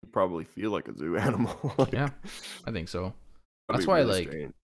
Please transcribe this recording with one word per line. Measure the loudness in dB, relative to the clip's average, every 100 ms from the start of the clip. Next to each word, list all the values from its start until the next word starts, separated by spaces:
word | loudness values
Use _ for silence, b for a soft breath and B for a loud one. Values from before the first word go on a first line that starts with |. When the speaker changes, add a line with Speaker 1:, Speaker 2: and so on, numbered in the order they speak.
Speaker 1:
you | -2
probably | 0 2 0
feel | -6 -6 -2
like | -2 -4
a | -6
zoo | -2 2
<laughs> |
animal. | 2 2 0 -2 -4 2
Like, | 2
Speaker 2:
Yeah, | 4 -2 -4 B B B B -6
I |
think | -6 -4
so. | -4
Speaker 1:
that'd | -6 -8 -18 -20 _ _ -4
Speaker 2:
That's | 0 4
Speaker 1:
be |
Speaker 2:
why, | 6
Speaker 1:
really | 6
Speaker 2:
like, | 4 0
Speaker 1:
strange. | -4 -8 -10